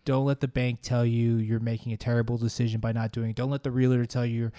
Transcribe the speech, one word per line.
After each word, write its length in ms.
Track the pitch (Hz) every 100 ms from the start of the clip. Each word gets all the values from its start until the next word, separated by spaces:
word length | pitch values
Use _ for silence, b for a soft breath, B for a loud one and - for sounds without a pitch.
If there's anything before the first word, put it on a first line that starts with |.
Don't 200 | - 131
let 140 | 139 139
the 80 | 131
bank 340 | 135 123 117
tell 220 | - 123
you 320 | 120 117 117 113
you're 200 | 110 113
making 340 | 117 113 123
a 40 | 110
terrible 420 | 123 117 113 120
decision 400 | 117 - 117 110
by 140 | 113
not 180 | 113 110
doing 200 | 120 113
it. 60 | 110
Don't 140 | 131
let 140 | 139
the 80 | 135
realtor 340 | 123 127 123 120
tell 180 | 127
you 140 | 120 113
you're 140 | 117